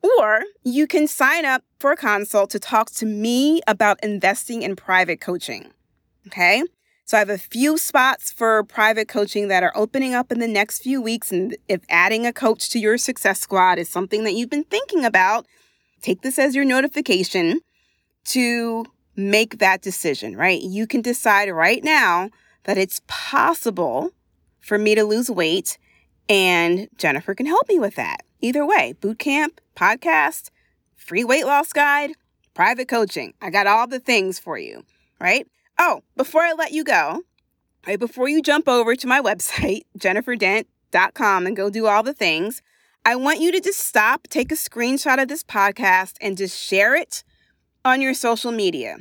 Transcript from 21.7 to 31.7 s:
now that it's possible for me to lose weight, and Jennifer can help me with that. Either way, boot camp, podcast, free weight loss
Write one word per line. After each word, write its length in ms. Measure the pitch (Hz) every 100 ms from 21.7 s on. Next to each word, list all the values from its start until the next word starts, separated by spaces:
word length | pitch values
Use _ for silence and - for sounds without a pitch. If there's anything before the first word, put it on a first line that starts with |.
| 226
now 480 | 302 311 214 175 185 _ _ _
that 140 | - 196
it's 220 | 190 - _
possible 1040 | - - 277 302 339 233 180 160 120 339 _ _ _ _ _
for 180 | - 208
me 160 | 214
to 80 | 214
lose 280 | 214 220 247
weight, 460 | 196 160 185 - - _ _ _ _ -
and 600 | 202 185 175 170 180 208 _
Jennifer 360 | 156 143 -
can 120 | 196 269
help 220 | 370 -
me 100 | 370
with 180 | 220 -
that. 260 | 101 - - _
Either 240 | 233 262
way, 300 | 294 403 120 139
boot 180 | 202 220
camp, 420 | 285 277 302 - _
podcast, 760 | - 180 226 339 - 285 - - _ _ _ _
free 300 | _ - 175
weight 220 | 233 269 277
loss 260 | 285 330